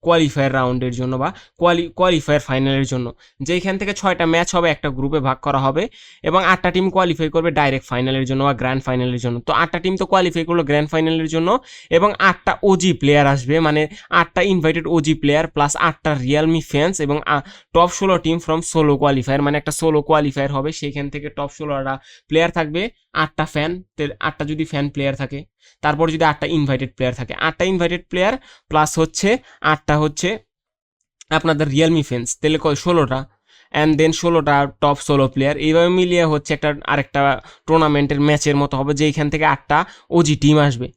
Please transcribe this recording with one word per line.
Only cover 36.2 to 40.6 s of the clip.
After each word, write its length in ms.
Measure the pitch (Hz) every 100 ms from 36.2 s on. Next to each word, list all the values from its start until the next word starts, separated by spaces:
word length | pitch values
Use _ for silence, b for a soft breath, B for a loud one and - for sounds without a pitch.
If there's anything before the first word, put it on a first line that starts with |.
| 165
হচ্ছে 200 | 151 - 147
একটা 120 | 151 143 -
আরেকটা 280 | 143 139 143 139 127 B B -
টুর্নামেন্টের 520 | 160 156 147 143 143 147
ম্যাচের 280 | 147 151 143
মতো 120 | 143 131
হবে, 120 | 139 143
যেইখান 260 | 151 147 147
থেকে 120 | 151 151
আটটা 240 | 143 _ 147 180 B B 170
ওজি 180 | 156 151
টিম 140 | 143 151